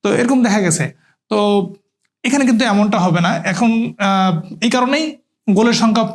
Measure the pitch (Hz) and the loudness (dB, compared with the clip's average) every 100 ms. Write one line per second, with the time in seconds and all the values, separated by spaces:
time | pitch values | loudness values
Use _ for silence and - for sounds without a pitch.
0 | 202 - 240 262 233 208 180 160 135 - | 0 0 0 2 2 0 0 -2 -4 -8
1 | _ _ _ 214 208 202 190 - _ _ | _ _ _ -2 2 0 -2 -12 _ _
2 | _ _ 254 277 262 220 247 202 208 208 | _ _ -2 0 2 2 2 2 2 2
3 | 180 175 170 170 185 185 233 226 233 - | 2 2 0 -2 -4 0 0 0 -4 -4
4 | 196 190 185 165 - - 233 247 247 285 | -2 0 0 -2 -6 -4 -2 0 0 -2
5 | 311 - _ _ - 196 233 - 226 226 | -4 -10 _ _ 0 2 2 2 0 0
6 | 220 | -2